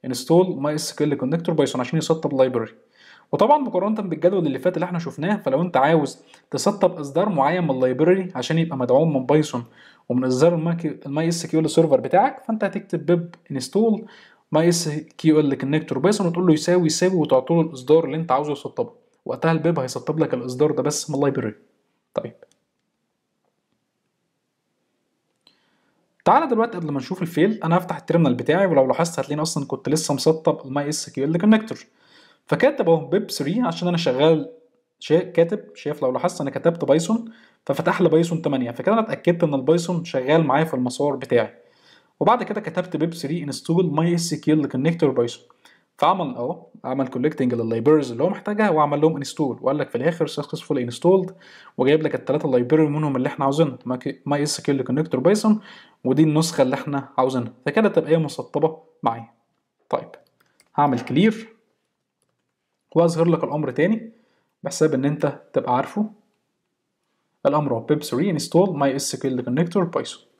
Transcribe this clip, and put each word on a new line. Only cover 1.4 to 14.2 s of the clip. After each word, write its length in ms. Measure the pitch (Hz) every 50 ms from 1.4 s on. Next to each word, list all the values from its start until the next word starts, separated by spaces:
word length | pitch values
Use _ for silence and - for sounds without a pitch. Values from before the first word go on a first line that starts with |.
| 165 -
بايثون 300 | 165 156 139 123 - 127
عشان 160 | 123 - -
يسطب 340 | 160 - - 165 160 - 143
اللايبراري. 400 | 139 131 131 131 123 117 113 110 - _ _ _ _ _ _ - - - _ _
وطبعًا 260 | - - 196 240 294
مقارنة 440 | 302 277 226 - 180 185 208 220 214
بالجدول 460 | 202 185 160 151 - 180 196 190 165
اللي 120 | 143 131 131
فات 160 | - 185 180
اللي 100 | 175 180
احنا 140 | 180 180 170
شفناه، 360 | 165 - - - 147 185 214
فلو 260 | 196 - 139 131 143
انت 160 | 175 175 -
عاوز 420 | 131 135 151 165 160 143 135 - - - _ - _ _ _
تسطب 480 | - 131 - 202 202 - - 175 175 170
اصدار 300 | 147 139 135 160 196 208
معين 340 | 185 143 135 143 170 185 175
من 80 | 151
اللايبراري 600 | 131 127 127 127 127 131 156 165 185 196 185 185 -
عشان 220 | 127 123 - 165
يبقى 200 | 165 165 165 156
مدعوم 360 | 131 127 123 131 139 160 165 147
من 80 | 131 127
بايثون 380 | 123 143 156 151 - - 120 120 - _ _ - - _ _ _ _
ومن 140 | 123 127 131
اصدار 320 | 131 127 127 147 170 175
الماي، 440 | 165 156 170 170 170 - 156 135 - -
الماي 220 | 139 139 151 160
اس 180 | 165 170 170 -
كيو 140 | - - 156
ال 100 | 160 151
سيرفر 300 | - - 165 156 143 127
بتاعك، 440 | 113 135 - 180 226 285 285 - -
فانت 200 | - 220 220 220
هتكتب 420 | 190 - 202 - - - 165 143
بيب 300 | 147 175 175 170 170 - _ _ _
انستول 540 | 143 131 127 - - 190 226 233 208 190 - - - -